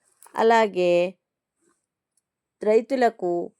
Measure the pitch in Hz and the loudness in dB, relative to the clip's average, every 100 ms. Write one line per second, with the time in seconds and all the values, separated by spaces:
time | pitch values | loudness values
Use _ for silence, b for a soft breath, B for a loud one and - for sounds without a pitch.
0 | _ _ - - 226 226 214 185 180 175 | _ _ -12 -2 2 2 0 0 0 0
1 | 180 - _ _ _ _ _ _ _ _ | -2 -8 _ _ _ _ _ _ _ _
2 | _ _ _ _ _ _ 202 220 233 269 | _ _ _ _ _ _ 0 0 0 0
3 | 233 - 180 175 180 - | -2 -2 -4 -4 -6 -6